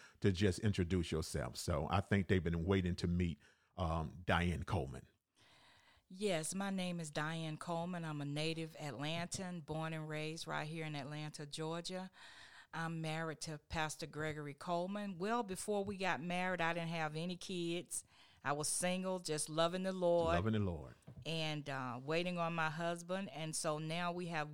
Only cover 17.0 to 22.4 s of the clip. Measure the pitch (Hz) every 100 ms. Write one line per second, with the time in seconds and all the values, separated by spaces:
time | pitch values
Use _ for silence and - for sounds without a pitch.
17 | 156 151 175 180 - 185 170 170 - -
18 | - - - - 131 143 151 - 180 185
19 | 185 185 175 151 - 156 170 185 190 185
20 | 175 170 165 170 104 110 98 80 65 -
21 | - - - 160 156 151 143 139 127 123
22 | 135 165 180 175